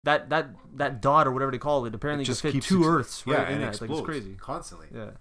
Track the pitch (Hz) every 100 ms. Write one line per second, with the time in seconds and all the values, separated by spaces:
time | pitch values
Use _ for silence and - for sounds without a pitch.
0 | - 147 131 156 156 - - 135 143 131
1 | 139 151 143 127 135 127 147 143 117 110
2 | 143 147 131 120 156 135 - 185 160 160
3 | 120 - - 131 87 - 117 104 113 156
4 | - 151 98 95 - 147 - 175 78 113
5 | 107 -